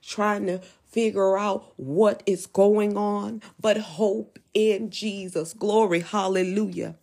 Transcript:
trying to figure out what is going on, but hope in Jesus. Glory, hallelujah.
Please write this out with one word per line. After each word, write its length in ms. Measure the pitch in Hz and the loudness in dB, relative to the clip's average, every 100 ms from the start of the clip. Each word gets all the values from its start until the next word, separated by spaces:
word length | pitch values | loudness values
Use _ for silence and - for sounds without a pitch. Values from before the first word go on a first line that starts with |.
trying 440 | - - 208 208 202 | -12 -2 0 0 -2
to 140 | 185 - _ _ | -4 -8 _ _
figure 460 | - 226 196 190 190 | -2 0 2 2 2
out 380 | 208 196 - - | 0 -4 -8 -14
what 460 | 135 151 214 196 | -6 2 2 2
is 220 | - 185 - | -2 -4 -4
going 500 | - 202 214 208 202 | 4 4 6 2 0
on, 460 | 208 208 202 220 - _ | -2 -2 -6 -10 -14 _
but 160 | 220 214 | 0 0
hope 640 | 214 160 208 208 214 - _ | -2 -2 -2 0 -6 -16 _
in 360 | 214 220 202 220 | 0 2 2 -4
Jesus. 600 | 175 214 196 185 175 165 | -8 -8 -6 -6 -6 -6
Glory, 480 | - 208 214 220 170 | -6 0 2 4 2
hallelujah. 960 | 170 214 190 190 185 196 208 175 165 165 | 0 -2 0 0 0 -2 -4 -4 -10 -12